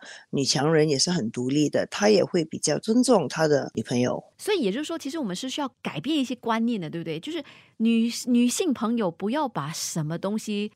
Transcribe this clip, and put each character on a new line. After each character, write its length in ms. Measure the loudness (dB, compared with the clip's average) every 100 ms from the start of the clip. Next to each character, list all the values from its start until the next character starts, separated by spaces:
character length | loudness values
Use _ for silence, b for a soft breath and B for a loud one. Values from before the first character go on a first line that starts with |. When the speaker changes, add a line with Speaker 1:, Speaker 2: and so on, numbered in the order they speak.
| B B B
Speaker 1:
女 160 | -2 0
强 260 | 2 4
人， 160 | 4 4
也 100 | 2
是 120 | 0
很 200 | 0 -2
独 180 | -4 -2
立 180 | 0 2
的， 200 | 0 -2
他 200 | 2 4
也 160 | 6
会 220 | 4 0 -2
比 140 | -4
较 180 | -2 -2
尊 240 | 2 2
重 260 | 4 4 2
他 200 | 0 2
的 240 | 2 0
女 80 | -6
朋 180 | -2 0
友。 240 | 0 -2 -8 -8
Speaker 2:
所 160 | -2
以 80 | 0
也 100 | 0
就 80 | -2
是 40 |
说， 140 | -6 -8
其 120 | -6
实 80 | -6
我 60 |
们 120 | -4 -4
是 140 | -6
需 100 | -6
要 100 | -6 -8
改 180 | -10 -6
变 160 | -2 -2
一 80 |
些 120 | -2 -4
观 280 | -2 0 0
念 140 | -2
的， 80 | -4
对 140 | -6
不 20 |
对？ 160 | -6 -6
就 120 | -6
是 120 | -8 B B B 0
女， 340 | 2 4 2 -2 2
女 200 | 4 4
性 260 | 2 0
朋 240 | 0 0 0
友 120 | 0
不 200 | -2 -2
要 180 | 0 -2
把 240 | -4 -6
什 340 | -6 -6 -4 -4
么 120 | -2
东 200 | -2 -4
西 320 | -2 -4 -4